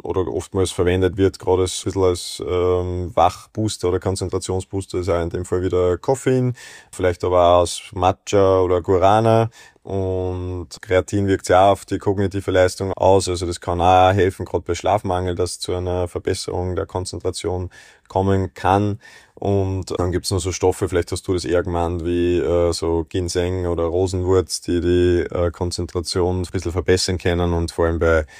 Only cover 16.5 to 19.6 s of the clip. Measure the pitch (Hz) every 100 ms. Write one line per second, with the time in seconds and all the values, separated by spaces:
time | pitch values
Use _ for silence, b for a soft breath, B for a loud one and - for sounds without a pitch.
16.5 | 90 90 90 87 92 90 90 92 90 90
17.5 | 92 90 B B B B - 98 98 95
18.5 | - 90 98 104 101 B B B B 95
19.5 | 101